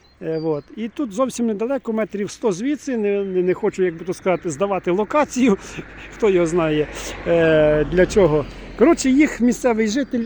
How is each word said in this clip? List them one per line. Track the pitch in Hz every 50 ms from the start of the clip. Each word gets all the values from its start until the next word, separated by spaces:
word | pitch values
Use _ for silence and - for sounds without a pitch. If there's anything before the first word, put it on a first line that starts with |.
| _ _ _ _
Е, | 185 160 160 160
от. | 156 160 156 147 147 - - 220
І | 220 233
тут | - - 302 226
зовсім | 185 208 269 254 - - 240 226
недалеко, | 220 190 220 240 277 262 - - 220
метрів | 220 214 - - 196 208 175
сто | - - - 226
звідси, | 190 160 226 277 302 - - 285 254 226
не, | 208 202 202 202 202
не, | 196 185 185
не | 180 185 175
хочу, | - - 202 - - 185
як | 180 160 165
би | 175
то | 170 170
сказати, | - - 190 175 160 - 185
здавати | 147 131 196 202 202 180 - 185
локацію, | 175 196 214 196 - 302 285 - - 254 240 254 196 - - - - - -
<laughs> | - - - - - -
хто | - 240 208
його | 190 175 175
знає, | 160 165 180 165 156 151 151 147 - - - - - - - - 175
е, | 170 170 165 160 160 156 151 151 151 151 151
для | 143 156 180 180
чого. | - - 220 190 156 151 151 131 - - - - - - -
Коротше, | 226 311 339 - - 262
їх | 254 277 311 - - -
місцевий | 226 247 214 - - 254 233 220 226 214
житель, | 202 285 269 - - 240 226